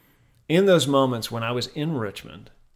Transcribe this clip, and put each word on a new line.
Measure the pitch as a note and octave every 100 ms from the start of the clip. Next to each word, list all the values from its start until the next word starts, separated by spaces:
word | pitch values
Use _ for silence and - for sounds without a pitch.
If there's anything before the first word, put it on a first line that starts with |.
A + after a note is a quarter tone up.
| _ _ _ _ -
in | E3 G3
those | F3 C#3
moments | C#3 C3 A#2 A2
when | A#2
I | A2+
was | B2 A#2
in | D#3 D3+
Richmond | C#3+ G#2+ - - F2+ A2+ _ _